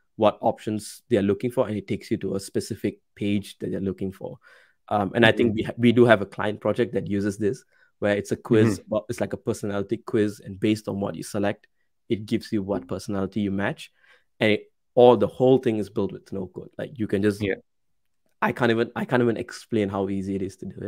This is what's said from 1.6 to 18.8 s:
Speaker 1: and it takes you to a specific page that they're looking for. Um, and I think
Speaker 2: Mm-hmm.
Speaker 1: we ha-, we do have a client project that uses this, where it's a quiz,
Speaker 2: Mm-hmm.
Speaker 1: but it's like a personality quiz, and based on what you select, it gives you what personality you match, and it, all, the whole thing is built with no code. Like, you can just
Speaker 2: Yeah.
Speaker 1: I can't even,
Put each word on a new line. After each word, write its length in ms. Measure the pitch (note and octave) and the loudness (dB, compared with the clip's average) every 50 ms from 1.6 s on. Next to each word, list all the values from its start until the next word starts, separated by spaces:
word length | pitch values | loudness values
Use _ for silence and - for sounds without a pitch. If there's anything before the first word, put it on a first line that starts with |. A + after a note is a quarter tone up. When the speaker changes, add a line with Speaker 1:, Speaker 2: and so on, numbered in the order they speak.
| B2 G2+ | -2 0
Speaker 1:
and 80 | G#2+ G#2 | -2 -6
it 100 | - - | -6 -6
takes 240 | A2 G2 - - | -6 -8 -4 -4
you 60 | A2+ - | -4 -4
to 180 | - - G2+ | -4 -4 -4
a 40 | G2 | -6
specific 600 | - - - G#2+ G2 - A2 - - G#2 - - _ _ _ | -6 -6 -6 -6 -6 -6 -6 -6 -4 -6 -6 -6 _ _ _
page 420 | - G#2+ G2+ G2+ G#2 F#2+ - - - | -6 -2 -2 -2 -2 -4 -6 -10 -10
that 120 | G#2+ - | -8 -8
they're 80 | F#2 G2 | -6 -4
looking 320 | F#2+ G2 F#2 - G2+ F#2+ | -4 -4 -4 -4 -6 -8
for. 260 | F#2+ - - G2 - - _ _ - - _ _ _ _ _ - | -8 -10 -12 -14 -14 -16 _ _ -20 -20 _ _ _ _ _ -4
Um, 240 | G#2 G#2+ G2+ F#2 - | -2 -2 -2 0 2
and 100 | A#2 A#2 | 4 4
I 60 | A2 | 4
think 200 | A2 - A#2+ A#2 | 4 4 2 0
Speaker 2:
Mm-hmm. 40 | G#2 | 0
Speaker 1:
we 80 | G#2+ - | -2 -4
ha-, 100 | - - - | -6 -4 0
we 140 | A#2 A#2+ A2 | 2 4 6
do 100 | B2 A#2 | 6 6
have 180 | B2 A2+ G2 | 6 6 4
a 40 | G2 | 2
client 340 | G2 - - G2 G#2+ G#2 G#2 | -2 -6 -4 -4 -4 -4 -4
project 340 | - G#2+ G#2 - A#2+ G2+ - | -4 -2 -2 0 -2 -2 -2
that 140 | G2 F#2+ G2 | -4 -4 -2
uses 300 | G2+ G2+ G2 G#2 G2+ G#2+ | -2 -2 -2 -2 -2 -2
this, 260 | G#2+ G2 G2 - - _ _ _ _ _ _ _ | -2 -2 -2 -4 -8 _ _ _ _ _ _ _
where 180 | G#2+ G#2 G2+ G2+ | -2 0 0 0
it's 160 | G2+ - - | -2 -4 -6
a 20 | |
quiz, 440 | - - - A#2+ G#2+ A2 A2 G2+ F2+ | -6 -2 2 4 4 4 4 2 -2
Speaker 2:
Mm-hmm. 100 | - - | -4 -4
Speaker 1:
but 160 | G#2+ G#2 - - | -4 -4 -2 -4
it's 140 | A2+ - | -6 -6
like 100 | G#2 G2 | -4 -4
a 60 | - G2 | -4 -6
personality 600 | - A#2+ G#2+ - - G#2 G2+ G2+ G2 - A#2 A2 | -4 -6 -6 -4 -6 -4 -4 -4 -4 -4 -6 -6
quiz, 440 | - - - A2+ G#2 G#2+ G2+ - | -4 -2 0 0 0 0 -2 -6
and 180 | - G#2 G2 F#2+ | -12 -14 -8 -2
based 300 | - G#2+ G#2+ G#2+ - - | 0 0 0 0 -2 -6
on 100 | G#2 G2 | -6 -4
what 160 | G2 G2 - | -4 -6 -6
you 80 | - - | -8 -10
select, 440 | - - - G2+ G2+ G#2+ - _ _ _ _ _ _ _ _ _ - | -8 -4 -2 -2 -2 -2 -4 _ _ _ _ _ _ _ _ _ -6
it 160 | A#2 G2+ G#2+ | -4 -4 -2
gives 260 | G#2+ A2+ G#2 - - | -2 -4 -4 -2 -4
you 100 | A2+ G#2 | -4 -4
what 260 | F#2+ F#2+ G2 F2+ - - | -2 -2 -4 -6 -6 -8
personality 500 | F#2+ F#2+ - - G2+ G2 G2 F#2+ - A2+ | -10 -8 -8 -6 -4 -4 -4 -2 -2 -2
you 120 | G#2 G2 | -2 -2
match, 400 | G2 G2 G2+ A#2 D3+ - - - _ _ _ _ _ _ _ _ _ - | -2 -2 -2 -4 -4 -6 -12 -20 _ _ _ _ _ _ _ _ _ 0
and 100 | A#2 G#2+ | 2 2
it, 200 | G#2 G#2 - - _ _ _ _ _ | 2 2 -2 -8 _ _ _ _ _
all, 200 | B2 A#2+ B2 A#2+ G#2+ | 8 8 10 10 8
the 100 | G2+ F2+ | 4 0
whole 300 | - - B2+ B2+ C3 B2+ | 0 2 4 6 6 4
thing 180 | - A#2+ A2 G#2+ | 4 2 0 -2
is 120 | G2+ - | -2 -4
built 220 | - A2 G2+ F#2+ | -4 -4 -4 -4
with 200 | - - - - G2+ | -6 -10 -14 -12 -10
no 140 | G2 F#2 - | -10 -10 -10
code. 220 | - - - - - - | -12 -16 -16 -14 -12 -12
Like, 220 | G#2+ - - A2+ | -12 -12 -8 -6
you 80 | G#2+ G2 | -4 -2
can 160 | - G2 G#2 | 0 0 2
just 180 | G#2+ G2 G2 | 0 0 0
Speaker 2:
Yeah. 140 | G#2 F#2+ - - - _ _ _ _ _ _ _ _ _ _ _ _ _ _ _ | -2 -4 -4 -6 -8 _ _ _ _ _ _ _ _ _ _ _ _ _ _ _
Speaker 1:
I 100 | - - | -2 -2
can't 200 | - - B2+ A2+ | 0 2 2 2
even, 200 | A2+ A2+ | 4 2